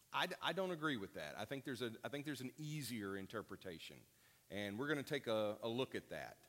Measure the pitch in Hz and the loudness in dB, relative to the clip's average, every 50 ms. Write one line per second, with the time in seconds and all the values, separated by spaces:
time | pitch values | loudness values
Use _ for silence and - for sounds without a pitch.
0 | - _ - 139 151 185 180 - - 143 170 180 190 185 180 156 151 156 143 113 | -18 _ 0 2 2 2 0 0 2 2 4 4 2 2 2 2 2 2 2 2
1 | 95 90 - 95 78 76 67 71 107 - 143 135 123 143 131 110 123 117 113 110 | 0 -2 -2 -4 -4 -4 -2 -4 -2 -2 -2 -4 -2 -2 0 0 0 0 -2 -2
2 | - 113 117 143 139 151 147 123 127 127 - - 151 151 151 156 139 110 120 113 | -4 -2 -2 -2 -2 -2 -4 -2 -4 -6 -4 -4 -4 -2 -2 -2 -2 0 0 0
3 | 101 98 98 98 95 - - 110 - - 98 87 - 95 85 80 - - 73 64 | 0 0 0 -2 -2 -2 -2 -4 -4 -4 -8 -8 -6 -6 -6 -6 -8 -10 -12 -14
4 | 57 - _ - - - - - - - - 101 104 101 98 107 139 143 156 143 | -16 -20 _ -20 -20 -20 -20 -20 -12 -4 -2 0 0 0 0 0 2 2 2 2
5 | 131 - 151 139 120 120 110 110 107 104 107 110 - 117 113 123 131 - - 101 | 2 0 0 0 2 4 4 6 6 4 2 2 0 0 2 2 2 2 0 -4
6 | - - 87 78 67 57 - - - | -4 -4 -6 -6 -6 -8 -10 -14 -18